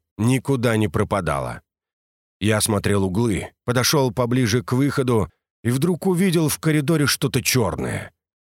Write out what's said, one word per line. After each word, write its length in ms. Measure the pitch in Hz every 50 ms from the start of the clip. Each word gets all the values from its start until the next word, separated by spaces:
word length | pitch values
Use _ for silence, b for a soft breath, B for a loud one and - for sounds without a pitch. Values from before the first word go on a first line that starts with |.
| _ _ _ -
никуда 580 | 107 120 131 131 - - 139 127 113 120 113
не 120 | 110 107 104
пропадало. 760 | - 104 104 - 107 98 90 78 71 69 65 62 60 58 - _ _ _ _ _ _ _ _ _ _ _ _ _ _ _
Я 200 | 95 104 110 107
осмотрел 460 | - - 104 98 - 95 101 101 95
углы, 480 | 95 90 104 120 120 95 - - - - _ _
подошел 480 | - 120 131 120 - - 147 131 127 98
поближе 500 | - 123 117 120 131 127 107 104 123 95
к 100 | - 127
выходу 580 | 123 143 143 - 139 135 127 123 110 90 - - _ _ _ _ _ -
и 60 | 113
вдруг 360 | 123 135 139 175 180 - -
увидел 420 | 190 180 165 196 190 156 175 160 143
в 100 | - -
коридоре 480 | - 160 151 151 143 135 170 156 147
что-то 360 | 127 - - - 131 - 131 -
черное. 680 | - - 131 110 87 80 - 65 62 - 95 - - - _ _ _ _ _